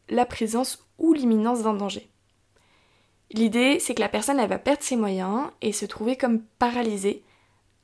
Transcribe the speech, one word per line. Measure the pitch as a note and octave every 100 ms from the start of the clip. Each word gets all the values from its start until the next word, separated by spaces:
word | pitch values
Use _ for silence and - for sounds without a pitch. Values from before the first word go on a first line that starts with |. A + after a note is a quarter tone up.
| -
la | A3 B3
présence | - A3 A3+ B3+ - _ -
ou | E4
l'imminence | D4 B3 A3 A3+ B3
d'un | A3
danger. | G#3 G3 G3 - _ _ _ _ _ _ _ _ _ _ _ _
L'idée, | A3 A3+ A#3 C4 D#4+
c'est | -
que | A#3+
la | G3+
personne, | G#3+ A3+ C#4
elle | G#3
va | F#3+
perdre | - D4
ses | - B3
moyens | G#3 F#3+ F#3 A3 D4+ -
et | A3
se | G#3 G3+
trouver | - A3 C4
comme | B3 A3+ - -
paralysée, | A#3+ A#3+ A3+ G3+ G3 G#3 _ _ _ _ _ _